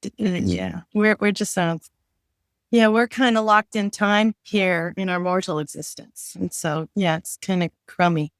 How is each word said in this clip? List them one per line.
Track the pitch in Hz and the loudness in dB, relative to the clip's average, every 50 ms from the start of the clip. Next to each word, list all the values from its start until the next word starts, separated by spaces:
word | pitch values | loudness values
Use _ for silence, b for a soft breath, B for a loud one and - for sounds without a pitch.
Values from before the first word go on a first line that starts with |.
D-, | - 202 - _ | -12 -14 -10 _
uh, | 214 208 180 175 | -2 -2 -2 0
yeah, | - 196 180 175 185 190 170 175 170 _ _ | 0 0 0 -2 -2 -6 -8 -10 -12 _ _
we're, | 214 208 214 214 208 | 2 2 2 2 2
we're | - 208 | 0 0
just, | 202 - 214 - - | 0 0 -4 -4 -2
uh, | - 180 165 165 165 _ - _ _ _ _ _ _ _ _ _ _ _ _ _ _ _ _ | -2 0 0 0 -4 _ -14 _ _ _ _ _ _ _ _ _ _ _ _ _ _ _ _
yeah, | - 233 226 220 | 2 4 6 6
we're | 214 226 240 | 6 4 2
kinda | 240 - - 262 254 233 220 | 0 0 0 2 4 4 2
locked | 214 220 208 208 214 _ - | 4 4 4 4 4 _ -4
in | 226 202 202 | -2 -2 -2
time | - - 208 202 208 208 214 226 208 _ | -2 0 0 2 4 4 4 2 0 _
here | _ - - 214 190 185 180 170 165 175 170 | _ -4 -2 0 2 2 2 0 -2 -4 -6
in | - 196 185 | -6 -4 -2
our | 180 180 | -2 -2
mortal | 180 180 180 185 190 - 175 151 | -2 0 -2 -2 -2 -2 -4 -4
existence. | 151 147 - 151 156 - - - - - _ - - - - 180 | -4 -6 -10 -14 -14 -14 -14 -16 -20 -20 _ -18 -16 -16 -10 -8
And | 185 180 | -8 -6
so, | - - - 170 147 156 160 160 _ | -6 -6 -4 -4 -4 -4 -6 -6 _
yeah, | - 196 175 160 | -2 0 0 0
it's | 160 - - - | -2 -4 -10 -14
kinda | - - - 190 180 175 165 _ _ _ | -14 -6 -4 -2 -2 -2 -2 _ _ _
crummy. | _ - _ 180 175 170 160 151 156 _ | _ -2 _ 2 2 2 2 -2 -4 _